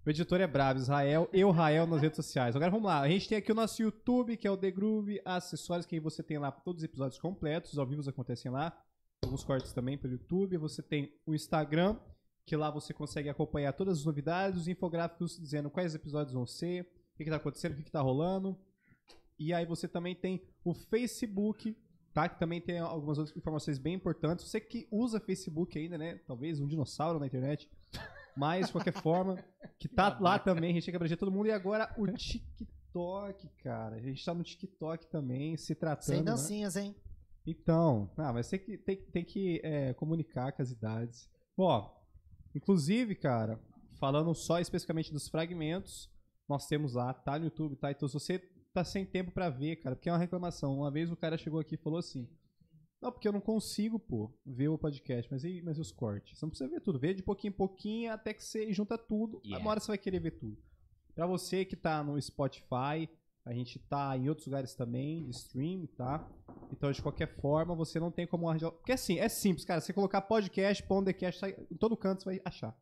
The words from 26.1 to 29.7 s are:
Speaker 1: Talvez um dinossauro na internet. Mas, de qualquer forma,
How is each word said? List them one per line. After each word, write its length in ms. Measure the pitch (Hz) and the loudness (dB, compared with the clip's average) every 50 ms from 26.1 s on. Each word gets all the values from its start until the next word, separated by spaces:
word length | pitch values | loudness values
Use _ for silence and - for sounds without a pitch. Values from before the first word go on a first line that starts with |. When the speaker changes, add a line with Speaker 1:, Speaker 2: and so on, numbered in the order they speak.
| - - _ | -8 -10 _
Speaker 1:
Talvez 320 | - 131 113 135 165 160 143 | -10 -8 -4 -4 -4 -2 -2
um 80 | 143 | -2
dinossauro 540 | 143 156 160 131 - - - 147 170 170 156 | 0 0 0 0 -2 -2 -2 0 0 2 0
na 60 | 143 | 0
internet. 440 | 135 127 127 127 143 151 - - - - - - _ - - - - - - - - - | -2 -2 0 0 0 -2 -2 -6 -16 -20 -20 -18 _ -12 -12 -12 -12 -14 -16 -20 -10 -4
Mas, 300 | 135 143 151 170 185 185 - | 0 0 2 2 2 0 0
de 40 | |
qualquer 200 | - 170 - 180 - | 0 0 0 0 -2
forma, 420 | 196 - 160 165 180 190 190 185 170 - - _ _ - - | 2 2 4 4 4 4 2 0 -2 -8 -16 _ _ -20 -20